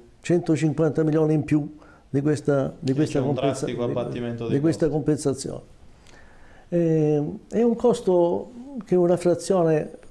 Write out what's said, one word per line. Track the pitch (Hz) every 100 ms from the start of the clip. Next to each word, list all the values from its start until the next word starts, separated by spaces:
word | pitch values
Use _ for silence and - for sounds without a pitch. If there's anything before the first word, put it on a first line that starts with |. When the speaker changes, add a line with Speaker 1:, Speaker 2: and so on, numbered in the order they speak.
| - -
Speaker 1:
centocinquanta | - 175 175 151 156 135 160 165
milioni | 160 156 156
in | 156
più | 147 151 147 - - - -
di | 139
questa, | 143 147 147 143 135 -
di | 127
Speaker 2:
Quindi |
Speaker 1:
questa | 135 151 143
Speaker 2:
c'è | 131
un |
Speaker 1:
compensa-, | - 143 127 -
Speaker 2:
drastico | 117
Speaker 1:
di, | 120
Speaker 2:
abbattimento | 123 120 123 120 117 117
Speaker 1:
di |
Speaker 2:
dei | 139
Speaker 1:
questa | 160 - 160
Speaker 2:
costi. | 151
Speaker 1:
compensazione. | 139 147 139 131 - - - - - - - - - - - - -
Eh, | 175 165 160 151 151 151 185 -
è | 202
un | 233 233
costo | 240 - 190 180 170 196 - 240 262 269 -
che | 180
è |
una | 175 175
frazione | 175 170 - 190 165 156 - - -